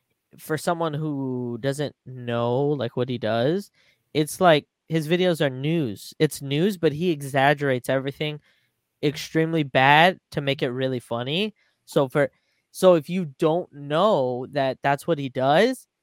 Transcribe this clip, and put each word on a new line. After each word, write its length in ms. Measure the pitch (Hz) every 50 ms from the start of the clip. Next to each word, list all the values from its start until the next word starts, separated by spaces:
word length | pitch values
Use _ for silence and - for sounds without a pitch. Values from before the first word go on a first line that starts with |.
| _ _ _ _ _ _ - -
for 180 | - - 156 143
someone 360 | - 185 175 165 165 160 147
who 640 | 147 156 156 147 139 135 131 127 123 123 120 120 113
doesn't 340 | 107 135 139 147 147 131 - _ _
know, 540 | - 131 127 123 120 120 117 120 120 123 131 143 143
like, 280 | 151 139 117 - -
what 120 | 127 123 127
he 80 | 123 113
does, 520 | - 107 110 117 120 143 170 202 202 - _ _ _ _ _ _ _ _ -
it's 260 | 143 156 147 - -
like 260 | 185 175 160 143 - _ _ _ _ -
his 200 | 156 165 151 151
videos 320 | 175 175 185 185 170 151 160
are 80 | 139
news. 640 | 127 131 135 151 165 170 147 113 95 - - - - -
It's 240 | 156 151 - - 143
news, 360 | 135 139 147 170 214 202 170
but 140 | 165 156 139
he 180 | 147 180 185
exaggerates 760 | 165 147 143 135 131 139 135 139 147 143 147 139 127 123 - -
everything 500 | 131 135 131 139 139 - 156 151 147 147 _ _ _ _ _ _ _ _ _ _ _ _ -
extremely 600 | 147 139 - - - - 160 160 160 165 165 147
bad 540 | 135 - 135 131 139 147 151 165 190 180 - _ _ -
to 80 | 160 143
make 200 | 139 139 156 156
it 80 | 131
really 300 | 120 131 131 131 131 120
funny. 540 | - - 120 117 123 131 151 180 214 214 - _ _ _ _ _ _
So 220 | - - 156 139 127
for, 220 | - 151 139 - _ _ _ _ _ _ _ _ -
so 220 | - 180 185 180
if 160 | 165 139 -
you 160 | 175 190 180 147 131 -
don't 340 | 165 156 156 175 - - -
know 720 | 143 143 143 147 160 190 220 202 151 131 127 127 123 131 - 143
that 260 | 143 135 131 127 - -
that's 240 | 139 139 139 -
what 120 | - 170 143
he 100 | 139 131
does, 560 | - 131 127 135 143 170 214 254 262 - - _ _ _